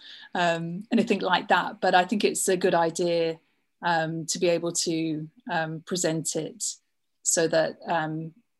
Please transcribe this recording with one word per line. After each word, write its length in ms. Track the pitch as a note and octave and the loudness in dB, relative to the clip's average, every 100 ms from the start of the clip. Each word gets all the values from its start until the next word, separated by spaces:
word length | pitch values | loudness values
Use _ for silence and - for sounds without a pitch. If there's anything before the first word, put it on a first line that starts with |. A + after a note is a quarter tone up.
| - - - | -18 -20 -10
um, 500 | F#3 F3 E3+ E3+ F3 - | 0 0 0 -2 -8 -2
anything 280 | A3+ G3 G3 | 0 2 0
like 280 | F#3+ F3 - | 2 0 2
that. 320 | F#3 - - | 2 2 -2
But 140 | F#3+ | 4
I 100 | F3+ | 4
think 180 | F3+ G#3+ | 4 2
it's 240 | G#3 - - | 2 0 0
a 120 | F#3 | 2
good 160 | F#3+ | 2
idea, 640 | F3 E3+ E3 F3 E3+ E3 E3 _ _ _ _ | 2 2 0 0 2 0 -2 _ _ _ _
um, 460 | F3 E3 D#3+ E3 D#3 | 0 0 0 -4 -6
to 120 | F3+ | -2
be 120 | F3+ | 2
able 220 | E3+ E3+ | 2 0
to, 580 | E3 - D#3+ D#3+ D3+ D#3 - - | -2 -2 -2 -2 -4 -6 -12 -6
um, 300 | F3 D#3+ D#3+ - | -4 -4 -6 -8
present 500 | F#3 F3+ D#3+ D#3 E3 | -4 -2 -2 -2 -4
it 260 | - - - - _ _ _ _ | -6 -8 -10 -10 _ _ _ _
so 260 | - - E3 | -2 0 2
that, 300 | E3 D3+ - - | 2 0 -2 -4
um, 460 | E3+ D#3 D#3 D#3+ - _ _ | -2 -2 -4 -8 -14 _ _